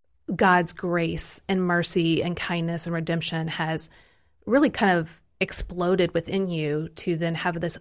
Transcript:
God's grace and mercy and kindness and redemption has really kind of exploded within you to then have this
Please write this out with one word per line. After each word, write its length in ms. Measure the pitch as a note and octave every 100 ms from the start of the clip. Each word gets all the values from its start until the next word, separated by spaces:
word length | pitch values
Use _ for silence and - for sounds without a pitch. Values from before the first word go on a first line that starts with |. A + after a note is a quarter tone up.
| _ _ -
God's 380 | F3+ G3 F3+ E3+
grace 680 | - F3+ E3+ E3 E3 - - -
and 140 | F#3
mercy 580 | F3+ F3 E3 F3+ E3 D#3+
and 140 | E3+ E3+
kindness 500 | - F3 E3 E3+ E3+
and 80 |
redemption 540 | E3 D#3+ E3 - E3 D#3+
has 420 | - D#3+ D#3+ - - _ _ _ _ -
really 240 | C4 C#4
kind 260 | - G3+ F3
of 120 | D#3+ - _ _
exploded 720 | F#3 - - F3+ F3 F#3 E3+
within 340 | E3 - F#3+ F#3+
you 400 | E3 D3+ D3+ D#3+
to 260 | - F#3+ E3
then 180 | E3+
have 260 | E3 F3+ E3+
this 160 | E3+ -